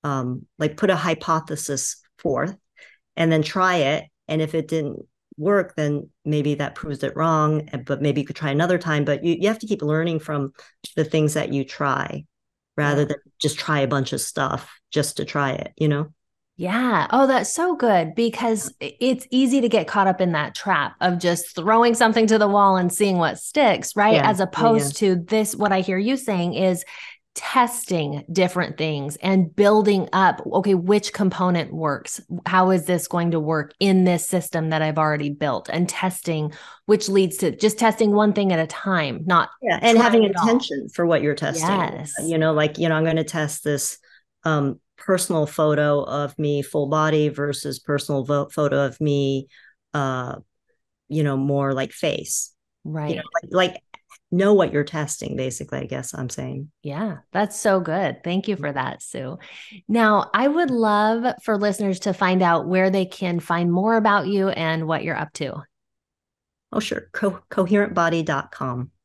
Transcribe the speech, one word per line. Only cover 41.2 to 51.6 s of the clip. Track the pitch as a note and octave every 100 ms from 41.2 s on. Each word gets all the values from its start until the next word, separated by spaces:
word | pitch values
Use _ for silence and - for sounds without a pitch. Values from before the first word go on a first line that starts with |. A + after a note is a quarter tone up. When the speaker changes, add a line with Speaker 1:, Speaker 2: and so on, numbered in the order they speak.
Speaker 1:
you're | D3
testing. | C#3+ D3 E3 E3
Speaker 2:
Yes. | G3 E3 - D3 -
Speaker 1:
You | D#3 E3
know, | D#3+
like, | D3+ D3+ D3+
you | E3
know, |
I'm | D#3
gonna | D#3+ D#3+
test | D3+ E3+ D3+ -
this, | D3+ C#3+ - - _ _ _ _
um, | D#3+ D3+ C#3 - _ _
personal | - F#3 - E3
photo | D3+ - D3+ D3+ D3 D3
of | - C#3+ C#3+ -
me | D3+ C#3+
full | C#3 D3+ C#3
body | D#3 D#3 D#3 D3+
versus | D3 C#3+ C#3 C#3+ C3+
personal | - C#3+ - C#3+
vo-, | B2+ C#3+ C#3+
photo | - D3 C#3
of | C#3 B2
me, | D3+ C#3+ C#3 C3+ C3+ - - _ _
uh, | C#3+ C#3 B2+ B2+ C3 - _ _ _ _ _ _
you | D3+
know, | D3 C3+
more | C#3 C#3